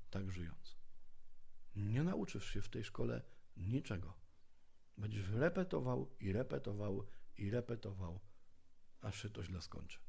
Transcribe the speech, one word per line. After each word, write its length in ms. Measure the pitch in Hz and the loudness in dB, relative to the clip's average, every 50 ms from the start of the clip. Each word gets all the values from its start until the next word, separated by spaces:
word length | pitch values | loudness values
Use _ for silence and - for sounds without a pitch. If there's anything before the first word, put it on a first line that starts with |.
| - - | -6 -2
tak 200 | - 95 98 98 | -2 0 0 0
żyjąc. 480 | 92 90 87 80 - - - - - - - - - - - - - - - - - - - - - - - - - | 0 0 0 -2 -2 -2 -2 -2 -2 -2 -2 -2 -4 -4 -4 -4 -4 -4 -4 -4 -4 -4 -4 -4 -4 -4 -4 -2 0
Nie 260 | 101 101 104 110 127 156 | 0 2 4 4 4 4
nauczysz 480 | 180 196 220 208 - - - - - | 4 4 2 2 0 0 -2 0 2
się 120 | - 104 104 | 4 4 4
w 60 | - | 4
tej 160 | - 117 113 | 2 0 -2
szkole 380 | - - - 120 117 117 117 117 - - - - - - | -2 2 2 4 4 4 2 -2 -4 -8 -12 -12 -12 -8
niczego. 580 | - 90 95 117 135 - - 107 87 80 82 90 - - - - - - - - - - - - - - - - - | -2 0 4 4 4 4 2 0 0 0 -2 -4 -8 -12 -14 -16 -16 -16 -14 -14 -14 -14 -16 -16 -16 -16 -16 -6 -4
Będziesz 320 | 104 107 107 104 98 92 | -2 0 0 2 2 2
repetował 800 | 104 113 139 175 170 - 180 180 - 156 127 127 127 127 135 135 - - | 4 6 6 6 6 6 4 4 4 2 4 4 4 2 2 0 -2 0
i 120 | - 98 95 | 2 4 4
repetował 720 | 110 131 - 123 - - - 104 101 104 101 98 104 104 - - - - - - | 4 4 2 0 0 0 0 0 0 2 2 2 2 0 -2 -4 -4 -4 -6 -4
i 140 | - 107 98 | 0 0 2
repetował, 680 | 107 123 113 - 117 110 - - 95 95 95 85 90 95 - - - - - - - - - - - - - - - - | 2 2 2 2 -2 -2 -2 -4 -4 -2 -2 -2 -2 -4 -6 -10 -12 -12 -14 -14 -14 -14 -16 -16 -16 -14 -14 -14 -14 -6
aż 220 | - 107 104 - - | -4 -4 -4 -2 -4
się 80 | 104 | -4
to 140 | 107 104 - | -4 -4 -4
źle 180 | 85 92 87 - | -2 -2 -4 -4
skończy. 360 | - - - 85 - - - - | -4 -4 -6 -4 -4 -4 -4 -6